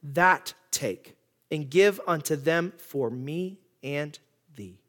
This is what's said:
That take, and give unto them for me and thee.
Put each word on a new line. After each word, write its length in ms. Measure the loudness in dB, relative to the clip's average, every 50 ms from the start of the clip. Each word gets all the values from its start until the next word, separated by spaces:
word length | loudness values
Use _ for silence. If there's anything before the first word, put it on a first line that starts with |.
That 520 | -12 -4 0 4 6 6 4 4 0 -12 -16 _ _ _
take, 440 | -6 -4 -4 -4 -4 -6 _ -20 _ _ _ _ _ _ _ _
and 180 | -6 -6 -6 0
give 320 | 4 6 6 6 4 0 -2 -2
unto 280 | -2 -2 0 -2 -4
them 360 | 0 2 2 2 2 0 -2 -6 -12
for 320 | -20 -8 -4 -4 -2 -2
me 480 | -4 -6 -8 -6 -6 -6 -6 -6 -8 -12 _ _ _ _ -10
and 340 | -6 -4 -4 -6 -6 -10 -18 _ _ _ _ _ _ _
thee. 240 | -16 -16 -16 -16 _ _